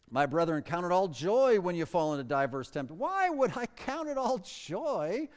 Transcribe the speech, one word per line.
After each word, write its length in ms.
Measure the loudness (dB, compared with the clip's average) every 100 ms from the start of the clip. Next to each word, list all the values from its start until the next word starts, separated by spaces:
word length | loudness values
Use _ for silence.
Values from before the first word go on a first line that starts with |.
| _
"My 160 | 0 2
brethren, 360 | 2 2 0
count 240 | -2 -4 2
it 60 |
all 160 | 2 2
joy 520 | -2 0 4 6 4
when 160 | 2 -2
you 100 | 0
fall 280 | 2 2
into 100 | 0
diverse 460 | 0 0 0 -2 -6
tempt-," 220 | -6 -6
Why 380 | -4 -2 2 0
would 280 | 2 2 0
I 80 | -6
count 440 | -6 -6 -4 -4
it 80 | -2
all 220 | 0 -2
joy 880 | -4 -14 -8 -4 -2 -2 -2 -2 -6